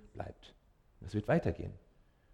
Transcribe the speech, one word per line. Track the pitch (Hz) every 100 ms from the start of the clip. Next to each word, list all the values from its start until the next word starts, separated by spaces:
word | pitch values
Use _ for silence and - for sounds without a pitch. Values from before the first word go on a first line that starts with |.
| -
bleibt. | - - - - - _ _ _ -
Und | -
es |
wird | 104 -
weitergehen. | 165 98 - - - - - - _ -